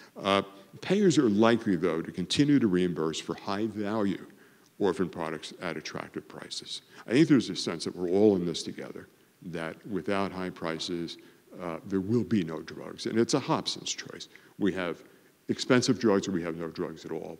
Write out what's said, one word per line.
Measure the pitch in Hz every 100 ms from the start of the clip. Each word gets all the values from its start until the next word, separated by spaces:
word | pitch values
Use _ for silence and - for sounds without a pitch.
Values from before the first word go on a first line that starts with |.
| - -
Uh, | 98 98 - - - -
payers | - 202 190 151
are | 120
likely, | 101 113 113 107
though, | 85 87 80
to | 85
continue | - 87 - 143 139
to | 107
reimburse | 90 90 78 80 78
for | -
high-value | 82 101 98 110 104 101 110 101 85 - - - _ _ -
orphan | 98 85 87
products | 90 80 78 - -
at | 90 80
attractive | - 80 80 78 -
prices. | - - - - - _ - -
I |
think | 123 156
there's | 135 95
a |
sense | 90 - 85
that | 95
we're | 87 90
all | 98 107
in | 95
this | 87 78
together, | - - - - - _ _ _
that | 92 82 80 - 131
without | 95 87 98 95
high | 90 92
prices, | - 82 80 - 85 82 - - _ _ -
uh, | 87 78 101
there | 95
will | 95 120
be | 92 107
no | 82 80
drugs. | 82 - 87 - -
And | 110
it's | 117
a | 143
Hobson's | 156 120 - - -
choice. | - - - - - - -
We | 98
have | 92 87 76 - - _ _ -
expensive | - - 123 120 92
drugs | 113 98 98
or |
we | 87
have | 85 82
no | 82
drugs | 80 78 80
at | -
all. | 80 85